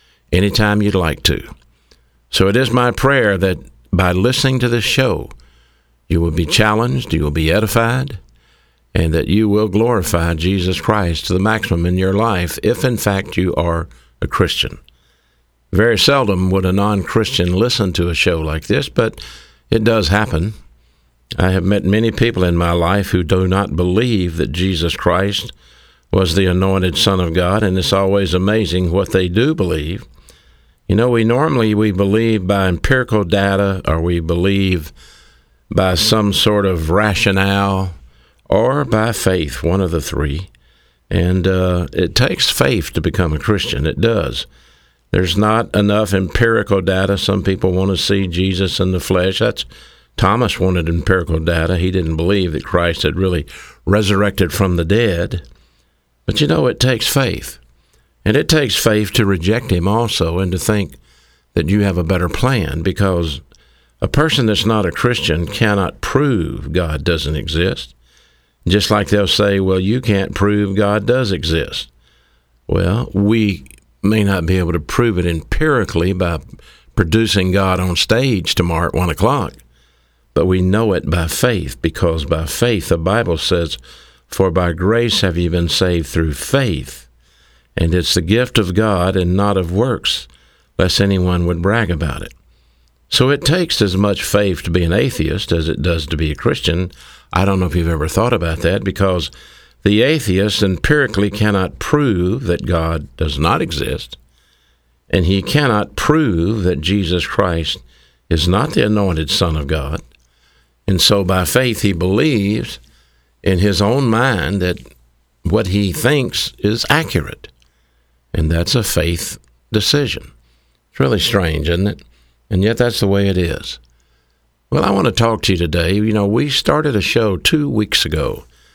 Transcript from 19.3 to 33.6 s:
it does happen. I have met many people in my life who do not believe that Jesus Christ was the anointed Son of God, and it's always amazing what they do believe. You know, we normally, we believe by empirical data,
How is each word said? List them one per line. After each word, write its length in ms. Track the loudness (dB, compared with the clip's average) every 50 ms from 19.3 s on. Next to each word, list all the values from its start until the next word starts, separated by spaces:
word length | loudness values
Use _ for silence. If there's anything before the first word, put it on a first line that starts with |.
| -20 -20 -20 -20 _ _ _ _
it 140 | -2 0 2
does 240 | 2 2 2 2
happen. 460 | 2 2 2 2 0 0 -2 -2 -4 -6 -10 -16 -20 -20 _ _ _ _ _ _ _ _ _ _ -10 -4
I 140 | -2 0 0
have 120 | 0 0 0
met 200 | 0 0 0 2
many 260 | 0 2 2 0 0
people 340 | 0 0 0 0 2 0 0
in 140 | 2 2
my 140 | 2 2 0
life 400 | 0 0 0 2 0 0 0 0
who 100 | 0 -2
do 260 | 0 0 0 2 2
not 280 | 2 0 0 0 -2 -2
believe 600 | 0 0 0 2 0 0 0 0 0 0 -2 -2
that 140 | -2 -4 -2
Jesus 440 | -2 -2 -2 0 0 -2 -2 -4 -4
Christ 560 | -2 0 0 0 2 0 -2 -4 -6 -8 -10 -16 -20 -20 -20 -20 -20 -20 -20 _ _ _ _
was 220 | 0 2 2 2 2
the 140 | 2 2
anointed 500 | 2 2 2 2 2 2 2 0 0 0
Son 220 | 0 0 2 2 2
of 160 | 0 0 0
God, 260 | 0 2 2 2 0
and 160 | 0 0 0
it's 160 | 0 0 0 0
always 400 | 2 2 2 2 2 0 0 0
amazing 580 | 0 0 2 2 0 0 0 0 0 0 0
what 200 | 0 0 0 0
they 180 | 0 0 0 0
do 240 | 0 0 0 0 0
believe. 540 | 0 -2 -2 -2 -2 -4 -6 -8 -10 -12 -18 -20 -20 -20 -20 -20 _ _ _ _ _ _ _ _ _ _
You 80 | 0 2
know, 160 | 2 4 4
we 120 | 2 2 2
normally, 520 | 2 2 2 2 2 2 2 2 2 2
we 160 | 2 2 2
believe 560 | 2 0 2 2 2 2 2 2 0 0 0
by 200 | 0 0 2 2
empirical 560 | 0 0 0 0 2 2 2 2 0 0 -2 0
data, 600 | 0 0 0 2 2 2 2